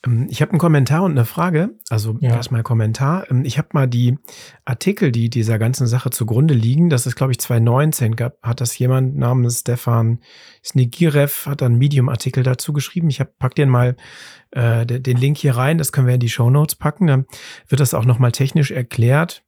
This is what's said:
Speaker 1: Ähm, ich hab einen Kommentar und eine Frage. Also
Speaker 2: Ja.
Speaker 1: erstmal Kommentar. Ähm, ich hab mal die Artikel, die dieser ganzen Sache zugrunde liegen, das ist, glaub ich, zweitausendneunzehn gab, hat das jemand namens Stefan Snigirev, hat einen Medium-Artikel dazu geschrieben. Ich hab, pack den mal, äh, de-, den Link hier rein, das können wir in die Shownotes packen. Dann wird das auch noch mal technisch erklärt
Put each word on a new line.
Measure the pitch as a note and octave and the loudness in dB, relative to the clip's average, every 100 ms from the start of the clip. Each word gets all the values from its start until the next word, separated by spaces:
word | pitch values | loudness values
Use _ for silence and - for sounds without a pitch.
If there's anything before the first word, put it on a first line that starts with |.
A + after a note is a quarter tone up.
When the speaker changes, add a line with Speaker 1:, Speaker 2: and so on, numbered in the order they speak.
| B2+ | 0
Speaker 1:
Ähm, | A2+ C#3+ | -2 -2
ich | - | -4
hab | D3+ | -2
einen | D#3+ | 0
Kommentar | E3+ D3 B2 D#3 | 2 2 2 0
und | F#3+ | 0
eine | C#3 | 0
Frage. | A#2 - F3 D#3 F#3+ - - | 0 -2 -2 0 -2 -6 -6
Also | A2 A2 A#2 | -4 -2 -2
Speaker 2:
Ja. | B2+ A#2 | 0 0
Speaker 1:
erstmal | A#2 A#2 | -2 -4
Kommentar. | A2 A2+ G#2+ A2+ C3+ F#3 - | 0 0 0 -2 -2 -2 -2
Ähm, | B2 | -2
ich | C3+ C3 | 0 -4
hab | - | -2
mal | D3 C3 | -2 0
die | A#2+ B2 C3+ - - - _ | 2 0 -2 -8 -20 -20 _
Artikel, | - A#2+ - G3 C#3+ | -8 -4 -4 0 0
die | A#2 A#2 | 0 -2
dieser | A#2+ A2 A2 | 0 0 0
ganzen | A2+ C3 A#2+ | 0 0 0
Sache | B2 B2 | 0 -4
zugrunde | - G#2+ A2+ D#3+ | -6 -2 2 2
liegen, | B2+ A2+ C#3+ E3+ | 2 2 2 2
das | C3 B2+ | 2 -2
ist, | - | -4
glaub | C3+ | -2
ich, | A#2+ | -2
zweitausendneunzehn | - A#2+ A2+ B2 D3+ D3+ A2 | -2 0 2 2 0 0 -2
gab, | A2+ A#2 _ | -2 -6 _
hat | A#2 A#2+ | -6 -4
das | A#2+ - | -6 -2
jemand | B2+ C3 C3 C#3 | 0 0 0 -2
namens | B2 B2+ A#2+ A#2+ | 0 0 0 -2
Stefan | - A#2+ - A#2 A2+ A#2 _ - - _ | -4 -4 0 0 2 -2 _ -20 -20 _
Snigirev, | - C3+ A#2+ - E3+ D3 C#3+ - - | -4 0 0 2 2 2 0 -2 -8
hat | C#3 | -2
einen | B2+ A#2 | 0 2
Medium-Artikel | C#3+ C#3+ B2 A#2+ C3 C3 | 2 2 0 -2 -2 -2
dazu | B2+ B2+ - | -2 -2 -4
geschrieben. | D3 - F3 E3 | -6 -4 -2 -2
Ich | C3 | -2
hab, | C3+ _ | -6 _
pack | B2+ - | -4 0
den | C#3 | 2
mal, | B2 B2 B2+ - - - - _ | 4 2 -2 -12 -20 -20 -20 _
äh, | - A#2 A#2 A#2+ | -2 0 0 -2
de-, | B2 | -4
den | B2+ B2 | -2 0
Link | C3+ D3 | 2 2
hier | C#3+ A#2+ | 0 2
rein, | C3 E3 | 0 0
das | D3 | 0
können | - B2 | 0 2
wir | |
in | B2+ | 2
die | A#2 | 0
Shownotes | - A#2+ C#3 D#3 - | 2 2 4 2 -2
packen. | D3+ - F3 | -4 0 2
Dann | C3+ C3 - - - _ | 2 -2 -12 -20 -20 _
wird | B2+ | 0
das | C3+ | 0
auch | - | 2
noch | A#2+ A#2+ | 2 2
mal | B2 | 2
technisch | - C3+ E3 C#3 | 0 0 0 0
erklärt | C3 A#2+ - A#2 C#3 E3+ - | -2 -6 0 2 2 0 -8